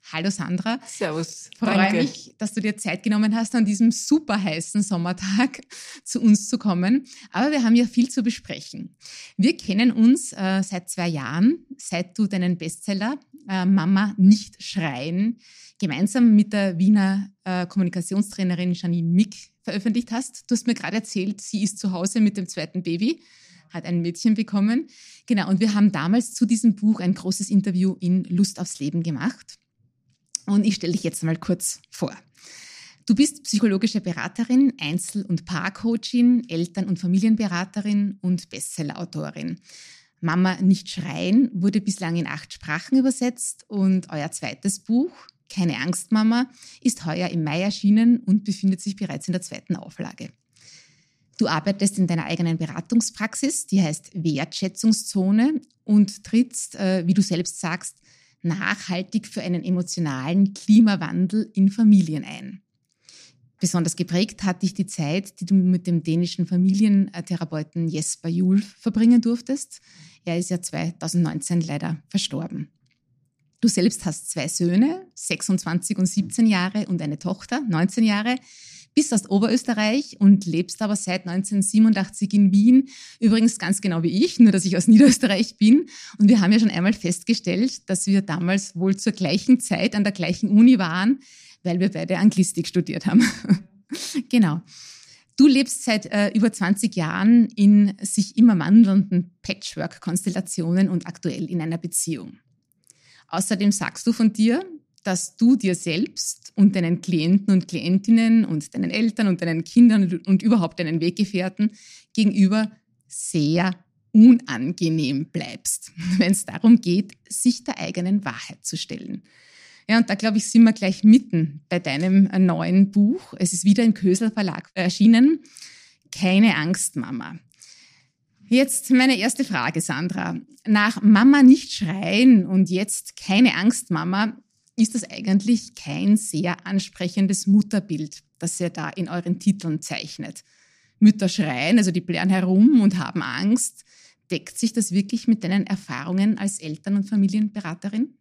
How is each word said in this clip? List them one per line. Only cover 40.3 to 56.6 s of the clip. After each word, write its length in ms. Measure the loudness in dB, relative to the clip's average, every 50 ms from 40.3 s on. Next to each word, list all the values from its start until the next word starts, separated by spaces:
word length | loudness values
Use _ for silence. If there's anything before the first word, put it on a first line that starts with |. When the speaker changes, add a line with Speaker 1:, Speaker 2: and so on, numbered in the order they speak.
| 0 0 0 0 0 0
Speaker 1:
nicht 300 | 2 2 2 2 0 -12
schreien 600 | -12 -10 -10 -8 -8 -6 -4 0 2 2 2 2 -2
wurde 260 | -2 -2 0 -2 -2
bislang 360 | -4 -4 -8 -6 -6 -6 -4
in 100 | -4 -4
acht 260 | -6 -8 -12 -12 _ -20
Sprachen 460 | -18 -10 -8 -8 -8 -6 0 0 2
übersetzt 640 | 2 2 0 -2 -4 -6 -6 -6 -10 -12 -12 _ -16 _
und 420 | -4 -2 0 2 2 0 -2 -4
euer 220 | -8 -8 -8 -8 -10
zweites 480 | -10 -10 -10 -12 -6 _ -6 -6 -6
Buch, 320 | _ _ -2 0 0 -2 -6 -14 -20 _ _ _ _ _
Keine 300 | -6 -4 -2 -2 -2 -4
Angst, 320 | -4 -6 -6 -6 -4 _ 0
Mama, 380 | 0 2 2 2 0 -2 -4 _ _ -20 -20 -20 _
ist 240 | _ -4 -4 -2 -6
heuer 240 | -6 -6 -4 -4 -4
im 160 | -4 -4 -4
Mai 160 | -2 -4 -4
erschienen 580 | -4 -4 -6 -2 2 2 4 4 6 4 4 2
und 240 | 2 0 0 0 0
befindet 380 | -2 -6 -2 -2 -2 -2 -2
sich 160 | -6 -10 -8
bereits 320 | -8 -8 -8 -8 -10 -8 -6
in 40 | -6
der 100 | -6 -6
zweiten 340 | -10 -16 -16 -6 _ -6
Auflage. 540 | -6 -6 -16 -14 -14 -14 -14 -12 -16 -18 -18 _ _ _ _ _ _ _ -20 -20 -20 _ _ _ _ _ _ _ _ _ _ _ _
Du 80 | -2
arbeitest 520 | -2 -2 -4 -2 -4 -4 -2 -2 -4 0 0
in 80 | -2
deiner 180 | 0 0 -4 -4
eigenen 320 | -4 -4 -4 -2 -2 -2
Beratungspraxis, 1120 | -2 -4 -6 -8 -10 -8 _ 0 0 0 -2 -6 -8 -8 -8 -8 -4 -4 -4 -4 -4 -8
die 160 | _ 0 0 0
heißt 300 | 0 -2 -6 _ -14 _
Wertschätzungszone 1500 | -6 -4 -4 -2 -4 -6 -8 -8 -8 -8 -8 -8 -2 0 0 0 0 -2 -6 -4 -2 0 0 2 2 2 0 0 -4 -8 _ _ _ _
und 400 | 2 4 4 4 4 0 -14 _
trittst, 520 | -2 0 0 0 0 -4 -12